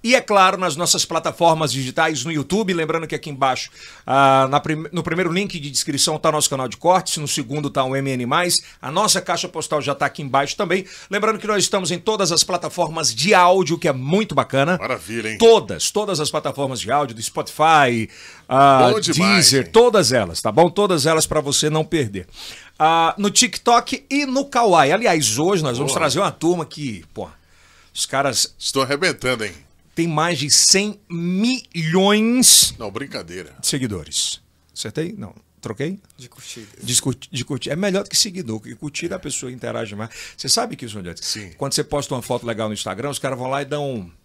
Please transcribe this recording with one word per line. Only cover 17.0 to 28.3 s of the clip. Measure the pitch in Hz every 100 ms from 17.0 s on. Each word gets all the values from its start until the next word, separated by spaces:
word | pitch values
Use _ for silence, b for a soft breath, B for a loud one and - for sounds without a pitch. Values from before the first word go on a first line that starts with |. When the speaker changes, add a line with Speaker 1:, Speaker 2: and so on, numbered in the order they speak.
| 139
Speaker 1:
do | 113
Spotify, | - 165 - - 156 156 135 120 107 B B B -
ah, | 131 139 135 123
Speaker 2:
Bom | 214
demais, | - 151 190
Speaker 1:
Deezer, | 185 143 135 120
Speaker 2:
hein? |
Speaker 1:
todas | 220 240 214 143
elas, | 127 92 82
tá | 113
bom? | 107 175
Todas | - 208 170
elas | 139 160 -
pra | 156
você | 143 135 151
não | 156
perder. | 156 165 117 98 92 B B B B _
Ah, | 156 165 165 -
no | 202
TikTok | 202 240 - - 240 254 269 _
e | 277
no | 285 254
Kawaii. | 277 254 233 170 139
Aliás, | 196 233 170 120 110
hoje | 170 196
nós | 151 120
vamos | 143
Speaker 2:
Boa. | 131
Speaker 1:
trazer | 156 135
uma | 185
turma | - 160 175
que, | 156 - 139 98 80
pô, | - 87 - b b b b b
os | - -
caras | 135 139